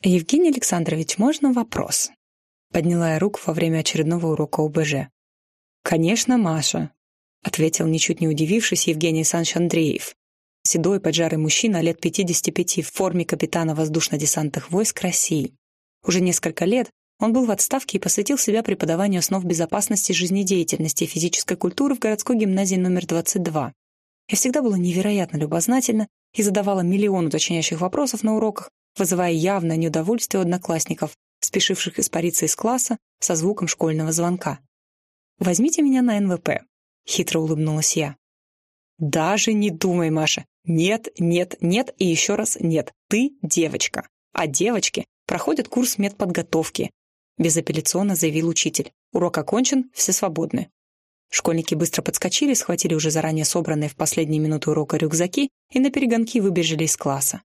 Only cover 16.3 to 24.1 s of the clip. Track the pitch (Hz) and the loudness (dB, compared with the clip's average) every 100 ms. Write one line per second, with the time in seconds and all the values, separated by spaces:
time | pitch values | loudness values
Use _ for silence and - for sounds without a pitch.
16.3 | - 165 - 175 240 233 _ _ _ 214 | 0 -2 -2 0 2 -2 _ _ _ 2
17.3 | 240 240 196 - 269 - 185 - - 202 | 2 2 0 0 0 -2 -4 0 -2 0
18.3 | 277 - 214 233 196 160 165 202 185 - | 0 2 0 0 -2 0 2 2 2 0
19.3 | 190 180 165 165 202 208 202 - 185 185 | -2 0 -2 0 0 0 0 0 0 0
20.3 | 190 196 185 165 - 160 - 160 170 175 | 0 2 0 0 -2 -2 -2 -4 -2 -2
21.3 | - - 175 185 - 277 254 220 214 - | -2 -4 -2 -4 -2 -2 0 0 -2 0
22.3 | 240 208 190 196 185 185 180 175 170 165 | 0 2 2 2 0 2 0 0 -2 0
23.3 | 202 170 156 131 - _ _ _ | -2 -2 -2 -4 -10 _ _ _